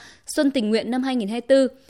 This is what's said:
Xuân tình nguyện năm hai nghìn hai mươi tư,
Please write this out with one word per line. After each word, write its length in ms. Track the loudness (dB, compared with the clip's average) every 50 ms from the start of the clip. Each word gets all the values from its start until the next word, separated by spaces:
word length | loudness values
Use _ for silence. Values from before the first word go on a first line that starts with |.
| -14 -20 -20 _ _ -6 -2
Xuân 140 | 0 0 0
tình 200 | 0 0 0 0
nguyện 200 | 0 -2 -2 -4
năm 120 | -4 -4
hai 140 | -4 -4 -4
nghìn 120 | -4 -4 -4
hai 120 | -6 -8
mươi 60 | 2
tư, 220 | 4 4 4 4 2 -2 -10 _